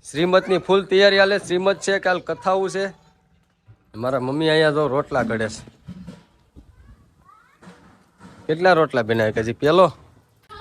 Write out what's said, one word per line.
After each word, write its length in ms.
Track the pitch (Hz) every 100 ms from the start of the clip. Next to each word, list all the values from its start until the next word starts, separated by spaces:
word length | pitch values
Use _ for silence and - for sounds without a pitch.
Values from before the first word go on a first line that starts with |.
| -
શ્રીમતની 480 | 139 175 185 185 180
ફૂલ 260 | - 196
તૈયારી 340 | 190 190 202 196
હાલે. 200 | 196 202
શ્રીમત 380 | 139 180 190 196
છે, 220 | - 196
કાલ 200 | 185 180
કથાઓ 500 | 143 160 190 185 190
છે. 240 | 180 196 - _ _ _ _ _ _ _ - _ 107
મારા 240 | 123 131
મમ્મી 280 | 123 143 160
અહીંયા 220 | 156 156
જો 180 | 147 151
રોટલા 340 | 135 143 139
ઘડે 260 | 113 113 110
છે. 440 | - - _ - - - - _ _ _ - - - - - _ _ _ _ _ _ - - - _ _ _ - - -
કેટલા 260 | 160 185
રોટલા 300 | 170 151 127
બનાવ્યા 280 | 110 113 107
કે 100 | 110
હજી 120 | 110
પેલો? 400 | 117 147 175 175 - - _ _ _ _ -